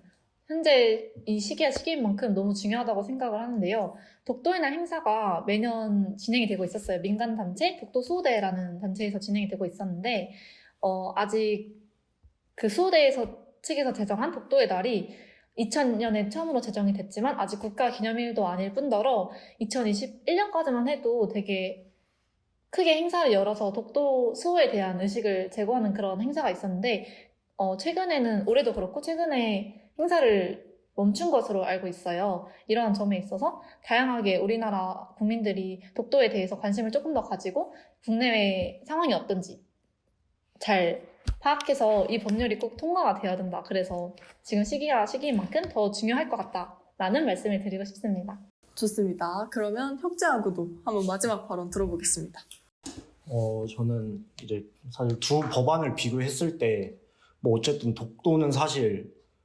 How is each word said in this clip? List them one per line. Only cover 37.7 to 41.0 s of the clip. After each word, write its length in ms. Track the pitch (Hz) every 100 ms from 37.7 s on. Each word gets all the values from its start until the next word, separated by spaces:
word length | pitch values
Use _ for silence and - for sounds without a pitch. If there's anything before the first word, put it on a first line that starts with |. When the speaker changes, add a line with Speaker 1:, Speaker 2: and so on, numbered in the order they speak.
| - - _ -
Speaker 1:
국내외 760 | 220 247 220 202 190 180 - -
상황이 280 | 311 330
어떤지 480 | 185 - 190 - - _ _ _ _ _ _ _ _ _ -
잘 420 | - 196 170 -